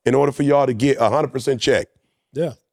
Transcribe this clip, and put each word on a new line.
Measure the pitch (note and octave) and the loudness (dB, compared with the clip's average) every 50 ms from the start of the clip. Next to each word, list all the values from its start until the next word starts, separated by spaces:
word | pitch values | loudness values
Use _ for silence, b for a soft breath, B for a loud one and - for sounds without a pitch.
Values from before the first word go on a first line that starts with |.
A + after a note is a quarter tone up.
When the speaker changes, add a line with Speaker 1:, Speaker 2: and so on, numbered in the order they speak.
| - | -2
Speaker 1:
in | A2+ B2 | 0 2
order | C3+ C#3+ C#3+ | 2 2 0
for | B2+ - | 0 -2
y'all | C#3+ C#3+ C#3+ C#3+ C#3 | 0 2 2 2 2
to | B2+ B2 | 0 -2
get | G#2 B2 C#3+ C3+ - | 0 0 0 2 2
a | A#2 G#2+ | 2 0
hundred | A2 D3 D3+ C3 | 2 0 -2 -2
percent | - C3+ A2+ C#3+ C3+ A#2 | -6 -6 -4 -4 -4 -2
check. | - C3+ B2+ F#2+ E2 - _ _ _ _ _ _ _ _ - | 0 0 0 0 -2 -6 _ _ _ _ _ _ _ _ -8
Speaker 2:
Yeah. | C#3 E3+ D#3 A#2+ _ _ _ | -6 -6 -6 -8 _ _ _